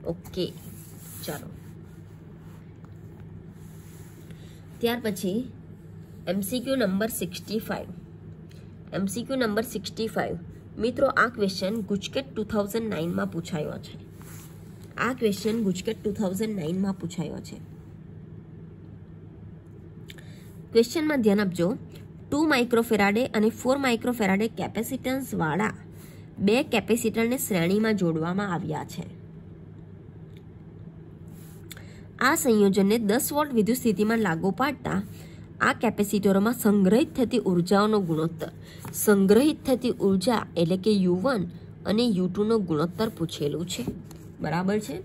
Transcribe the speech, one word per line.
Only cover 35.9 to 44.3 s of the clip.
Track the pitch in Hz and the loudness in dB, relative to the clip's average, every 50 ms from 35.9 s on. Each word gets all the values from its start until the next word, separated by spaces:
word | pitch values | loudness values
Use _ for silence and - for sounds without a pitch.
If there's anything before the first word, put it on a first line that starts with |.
| - - 208 202 - 202 196 202 190 196 202 226 247 | 2 2 0 2 2 4 4 6 6 6 4 4 2
સંગ્રહિત | 240 - 214 202 208 190 185 208 240 320 320 - | 4 4 6 6 8 8 8 8 6 4 2 2
થતી | - 240 220 - 226 | 0 0 2 2 2
ઉર્જાઓનો | 202 - 185 175 170 180 208 196 208 214 214 208 | 2 4 4 4 4 6 6 6 6 6 4 4
ગુણોત્તર, | 190 165 160 151 160 170 170 - 151 - - - - - - - - - - | 4 2 0 0 0 -2 -2 -4 -8 -10 -10 -14 -16 -16 -16 -12 -12 -10 -6
સંગ્રહિત | - - 220 208 196 196 185 208 226 277 311 - - - | 2 6 6 8 8 10 8 10 8 8 6 4 2 2
થતી | - 262 247 - 240 | 2 2 4 4 0
ઉર્જા | - - - 196 190 190 185 254 233 - - - - | 0 4 4 4 4 4 4 4 2 2 0 -2 0
એટલે | - 170 160 185 | 2 4 4 4
કે | 190 185 220 | 2 4 4
યુ | 214 202 185 180 175 180 | 4 6 6 4 4 4
વન | 190 269 262 208 170 175 - - - - - - - | 4 2 2 2 0 -4 -6 -12 -16 -16 -16 -8 -2
અને | 165 196 220 | 0 2 4
યુ | 247 240 202 175 180 180 | 4 4 4 4 2 2
ટુ | 180 190 208 | 2 0 2
નો | 214 226 226 | 4 4 2
ગુણોત્તર | 196 170 160 147 160 170 - - 220 226 | 2 2 2 2 2 0 0 -2 -2 -2
પૂછેલું | - - 165 165 - - 151 143 151 151 175 | 0 -4 -4 -4 -2 -2 -2 -2 -2 -2 -4
છે. | 170 - - 240 - - - - - - - - - | -4 -6 -4 -4 -6 -6 -8 -12 -16 -16 -18 -18 -18